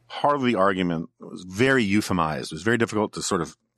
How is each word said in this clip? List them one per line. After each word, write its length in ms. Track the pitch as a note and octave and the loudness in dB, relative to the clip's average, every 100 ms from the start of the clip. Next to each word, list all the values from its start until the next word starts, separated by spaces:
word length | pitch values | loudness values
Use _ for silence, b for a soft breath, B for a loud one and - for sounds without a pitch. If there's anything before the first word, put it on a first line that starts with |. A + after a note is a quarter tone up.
| - | -16
part 280 | - D3 C#3+ | -2 0 2
of 80 | |
the 100 | B2 | 2
argument 540 | G2+ F#2+ F#2+ F2+ E2 - _ | 2 2 2 0 -2 -6 _
was 240 | F2 E2+ F2+ | -18 -16 -8
very 360 | F#2+ C3 C3 | 0 2 4
euphemized. 680 | G2+ G#2 - F#2 D#2+ C#2 B1+ | 4 2 2 0 0 -2 -8
It 0 | |
was 100 | D#2 | -4
very 160 | F#2+ A#2+ | 0 2
difficult 340 | D3+ G#2+ G#2 | 0 0 -2
to 80 | E2 | -4
sort 180 | - F#2 | -4 -4
of 140 | D2+ - _ | -4 -10 _